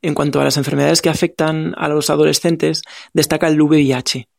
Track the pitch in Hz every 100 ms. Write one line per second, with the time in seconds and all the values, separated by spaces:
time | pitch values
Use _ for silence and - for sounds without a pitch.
0 | 175 151 147 143 139 147 139 143 143 165
1 | 170 156 170 - 156 156 156 - 160 151
2 | 147 151 151 147 175 165 151 160 - -
3 | - 170 151 156 165 156 151 156 143 127
4 | 127 127 120